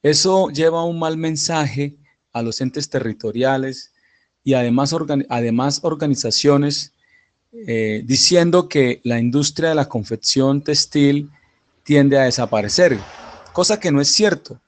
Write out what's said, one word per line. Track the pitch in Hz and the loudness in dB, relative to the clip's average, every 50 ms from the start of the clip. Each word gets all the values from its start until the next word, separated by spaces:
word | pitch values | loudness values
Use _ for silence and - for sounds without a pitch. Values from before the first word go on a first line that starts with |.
| - | 2
Eso | 147 151 147 - 190 190 190 190 156 | 2 2 2 2 2 2 2 2 0
lleva | 143 131 160 165 160 165 165 | -2 0 0 0 0 0 -2
un | 170 170 170 | -4 -4 -2
mal | 160 160 160 | -4 -4 -4
mensaje | 160 165 160 160 147 - - 165 160 147 135 107 135 143 143 147 _ _ _ _ _ _ _ _ | -2 -4 -4 -4 -4 -4 -2 -2 -2 -2 -2 -2 -4 -6 -6 -6 _ _ _ _ _ _ _ _
a | 120 117 | -6 -6
los | 117 110 - | -6 -4 -4
entes | 135 127 - 151 139 - | -6 -6 -4 -6 -10 -4
territoriales | - 135 - 120 104 - - 110 104 117 127 131 135 131 131 131 127 - - _ _ _ _ _ _ _ _ _ _ _ _ | -6 -4 -4 -4 -6 -6 -8 -8 -4 -2 0 0 0 0 -4 -6 -8 -12 -18 _ _ _ _ _ _ _ _ _ _ _ _
y | 139 135 | 0 0
además | 127 123 120 117 131 139 139 160 | 2 2 2 2 0 0 0 -2
organ-, | 165 160 139 147 139 135 - | -4 -4 -2 -2 -4 -2 -2
además | 120 120 120 117 113 120 131 143 143 - - | -4 -4 -2 0 0 0 0 -2 -4 -2 -4
organizaciones, | 170 160 143 156 147 135 - - 117 110 - - 143 143 143 143 143 143 - - - _ _ _ _ _ _ _ _ _ _ _ _ _ | -4 -4 -2 -2 -2 -2 -2 -2 -4 -4 0 2 4 4 4 2 0 -4 -6 -10 -12 _ _ _ _ _ _ _ _ _ _ _ _ _
eh, | 233 220 175 117 113 110 107 107 107 - | -16 -10 -6 -4 -2 -2 -2 -4 -6 -4
diciendo | 117 131 135 - - 175 175 170 170 170 180 175 180 | -2 0 0 2 2 4 4 4 4 2 2 0 0
que | - 151 135 123 123 - _ | 0 2 2 2 0 -2 _
la | 120 120 117 | -2 -2 0
industria | 117 120 120 143 147 143 - - 160 165 | 0 0 0 0 -2 -2 -4 -2 -2 0
de | 160 | 0
la | 151 135 - | 0 -2 -2
confección | - 117 104 - 113 110 - - - 131 135 135 139 143 147 | -4 -8 -6 -6 -8 -6 -4 -2 0 2 2 2 2 0 -2
textil | - 151 143 - - - 147 143 143 143 147 147 143 - _ _ _ _ _ _ _ _ _ _ | -2 -2 -2 -2 -2 0 2 2 4 2 0 -2 -8 -16 _ _ _ _ _ _ _ _ _ _
tiende | - 147 143 139 139 139 139 | 2 4 4 6 6 4 4
a | 135 | 2
desaparecer, | 127 120 - 123 107 - 107 101 104 - - 180 170 135 101 90 - - - - - - - - - - | 2 0 -2 -2 -2 -2 -2 -2 0 2 4 4 4 4 0 -6 -12 -20 -20 -20 -20 -20 -20 -20 -10 -4
cosa | - 180 - 214 214 | -2 0 0 0 -2
que | - 180 147 | 0 0 0
no | 139 | 2
es | 143 143 | 2 2
cierto. | - - 214 208 95 147 _ - 127 120 _ | 2 4 4 2 2 -2 _ -18 -20 -20 _